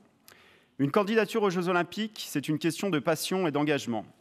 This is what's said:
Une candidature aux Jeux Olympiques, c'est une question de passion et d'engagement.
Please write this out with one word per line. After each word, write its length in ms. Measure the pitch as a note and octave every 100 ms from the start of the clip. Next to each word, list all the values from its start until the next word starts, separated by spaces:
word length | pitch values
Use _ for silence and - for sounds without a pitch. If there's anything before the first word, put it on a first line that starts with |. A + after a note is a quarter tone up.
| _ _ - - - _ _ -
Une 100 | C#3
candidature 540 | G#3+ G3 A3 G3+ A3+
aux 80 | G3+
Jeux 180 | F3 F3
Olympiques, 560 | F3 E3+ G3+ A3 - -
c'est 200 | D3 C3
une 100 | D3+
question 320 | E3+ - G3+
de 80 | D3+
passion 480 | E3+ D#3 - F#3+ E3+
et 60 |
d'engagement. 560 | C#3+ D3 C#3 A#2+ A2 E2 _